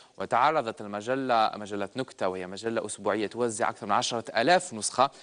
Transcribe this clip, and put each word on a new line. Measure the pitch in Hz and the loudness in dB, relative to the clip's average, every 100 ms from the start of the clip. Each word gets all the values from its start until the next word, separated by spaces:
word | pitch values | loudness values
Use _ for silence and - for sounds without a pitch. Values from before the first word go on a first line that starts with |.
| - - | -20 -10
وتعرضت | 98 117 143 156 113 107 | 0 4 4 2 -2 -6
المجلة، | 104 104 107 135 131 113 110 104 | -8 -6 -4 -2 2 4 2 0
مجلة | 101 101 98 131 | -6 -6 -4 -6
نكتة، | - - 95 | -8 -4 -2
وهي | 92 90 | -2 -6
مجلة | 98 113 113 107 | -6 -4 -2 -4
أسبوعية | - 101 107 101 | -4 0 0 -2
توزع | 117 120 107 107 | 0 -2 0 -2
أكثر | - 107 | -2 0
من | |
عشرة | 104 120 117 - 104 | 2 2 -4 -2 0
آلاف | 131 180 - | 4 4 2
نسخة | 110 - - 135 - | -6 -2 2 2 2